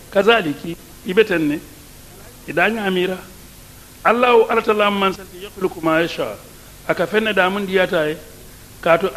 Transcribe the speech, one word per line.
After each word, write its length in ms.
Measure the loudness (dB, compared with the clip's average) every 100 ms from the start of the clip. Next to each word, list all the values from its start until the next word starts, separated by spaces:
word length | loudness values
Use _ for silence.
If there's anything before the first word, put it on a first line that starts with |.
| -4
kazaliki 640 | 0 2 2 0 -6 -10 -12 -14 -14 -4
ibeten 420 | 2 2 2 0
ne 100 | -4 -8 -20 -20 -20 -20 -20 -20 -20 -8
idanya 360 | -2 0 0
amira 340 | -2 -2 -2 -4 -12 -20 -20 -20 -20 -20 -20 -4
Allahu 420 | 0 2 4 4 4
ala 120 | 2
tala 280 | 0 2 2
man 220 | 2 0
santi 300 | -2 -12 -16
yakhluqu 360 | -16 -6 -6 -2
ma 180 | 0 0
yasha 360 | 0 -4 -6 -8 -16 -20 -20 -14 -4
aka 180 | -2 0
fenne 260 | 0 0
da 160 | 2 2
mun 160 | 0 -2
diyata 420 | 0 2 0 -2
e 80 | -4 -12 -20 -20 -20 -20 -6
ka 160 | 2 2
to 120 | 2